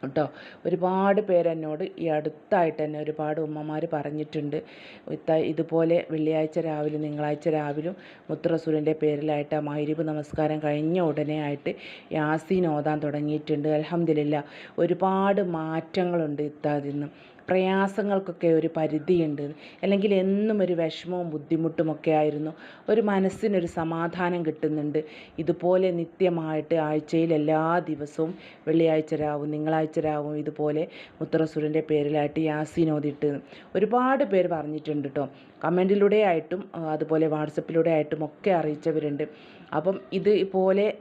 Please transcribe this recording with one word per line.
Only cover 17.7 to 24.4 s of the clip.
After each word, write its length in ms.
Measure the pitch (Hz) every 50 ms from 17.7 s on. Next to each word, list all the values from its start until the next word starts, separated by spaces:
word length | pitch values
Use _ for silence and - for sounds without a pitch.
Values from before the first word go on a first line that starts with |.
| 190 190 196 196 196 - 208 202 202 196 196 190 170 - - 170
ഒരു 220 | 165 160 156 165 160 170
പരിധിയുണ്ട്. 760 | 156 151 147 156 143 147 185 175 165 156 147 143 147 143 156 - - - - - -
അല്ലെങ്കിൽ 300 | 190 196 202 190 214 202
എന്നും 480 | 190 185 190 196 202 208 220 220 208
ഒരു 120 | 190 180 180
വിഷമവും 560 | 165 165 160 156 - - 175 180 180 175 175
ബുദ്ധിമുട്ടുമൊക്കെ 840 | 151 151 143 135 165 156 165 160 165 - 170 160 156 151 - 165
ആയിരുന്നു. 400 | 156 151 151 151 147 147 151 156 160 - - - - - - -
ഒരു 120 | 214 220
മനസ്സിനൊരു 640 | 226 208 202 190 190 190 190 - - 220 202 185 170
സമാധാനം 800 | 170 - - 165 160 165 165 170 170 170 180 185 175 180 175